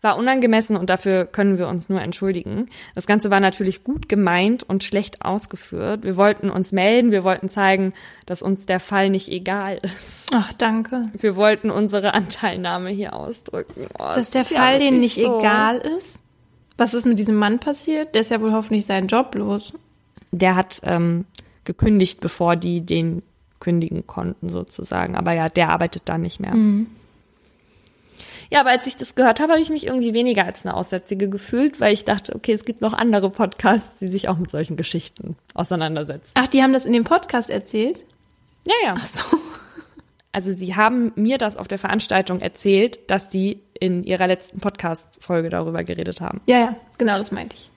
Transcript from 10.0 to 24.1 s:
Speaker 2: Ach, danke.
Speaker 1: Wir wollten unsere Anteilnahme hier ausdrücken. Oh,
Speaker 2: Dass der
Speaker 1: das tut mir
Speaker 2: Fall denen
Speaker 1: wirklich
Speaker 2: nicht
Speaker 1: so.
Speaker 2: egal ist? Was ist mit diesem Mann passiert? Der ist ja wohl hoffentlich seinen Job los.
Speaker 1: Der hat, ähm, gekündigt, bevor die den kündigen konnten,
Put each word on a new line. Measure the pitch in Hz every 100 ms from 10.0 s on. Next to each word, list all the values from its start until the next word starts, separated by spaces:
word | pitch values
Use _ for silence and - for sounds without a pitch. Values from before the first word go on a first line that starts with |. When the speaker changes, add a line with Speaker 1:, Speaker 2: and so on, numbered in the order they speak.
| - - -
Speaker 2:
Ach, | 247 196
danke. | - 226 220 226 254 226
Speaker 1:
Wir | 208 214 185
wollten | 208 208 220
unsere | 202 208 202 196
Anteilnahme | - 175 - 214 180 180 175 185
hier | 196 202 -
ausdrücken. | - 233 - - - - - -
Oh, | 65
Speaker 2:
Dass | 254 233
der | 262
Speaker 1:
das | 247
tut | 311
mir |
Speaker 2:
Fall | 254 269
denen | 285 254
Speaker 1:
wirklich | 240 -
Speaker 2:
nicht | 240
Speaker 1:
so. | 233
Speaker 2:
egal | 214 214 214 247
ist? | 294 330 - - _ _ _ _ _ -
Was | 233
ist | 233 240
mit | 220
diesem | 208 214
Mann | 208 240
passiert? | - 285 - 311 311
Der | 220
ist | 226
ja | 226
wohl | 220
hoffentlich | 220 214 214 208
seinen | 190 185
Job | 226 269 202
los. | 208 202 - - _ _ _ - _
Speaker 1:
Der | 175 185 185
hat, | 190 -
ähm, | - 175 170 170 190 - - _
gekündigt, | - 180 220 208 185 -
bevor | 170 - 170 170
die | 175 175 170
den | 165 165 170 - _ _ _
kündigen | - 170 165 165
konnten, | -